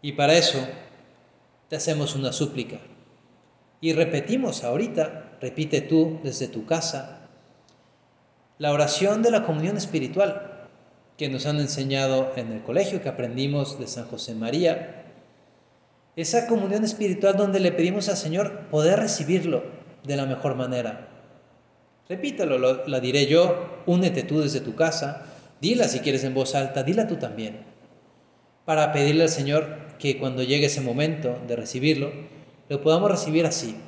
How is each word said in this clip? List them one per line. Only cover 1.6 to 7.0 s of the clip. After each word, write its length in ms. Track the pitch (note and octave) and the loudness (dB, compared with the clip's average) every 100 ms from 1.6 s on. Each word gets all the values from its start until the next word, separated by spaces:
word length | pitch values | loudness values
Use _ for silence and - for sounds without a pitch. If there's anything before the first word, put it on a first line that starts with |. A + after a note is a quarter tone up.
| _ | _
te 60 | D3+ | -6
hacemos 400 | E3 D3+ C#3+ C#3 | -2 -2 -2 -2
una 180 | C3 | -4
súplica. 460 | A#2+ D3 C3 A2+ G#2+ - - _ _ _ _ _ _ _ _ | -2 -2 -2 -8 -10 -18 -20 _ _ _ _ _ _ _ _
Y 120 | E3 | 0
repetimos 680 | D#3 D3+ C#3+ C#3 B3+ A#3+ - | 2 2 0 0 0 0 -4
ahorita, 760 | A#2+ A#2+ A#3 A3+ D#3 - - - | -2 -2 -2 0 -2 -4 -16 -12
repite 420 | B2+ C#3 D3+ D3 | -10 -6 -2 -2
tú 380 | - D#3+ D#3+ D#3+ | 2 4 4 0
desde 240 | C#3 A#2+ B2 | -8 -6 -8
tu 180 | A2+ G#2+ | -8 -2
casa, 600 | E3 D#3 C#3 | -2 -2 -6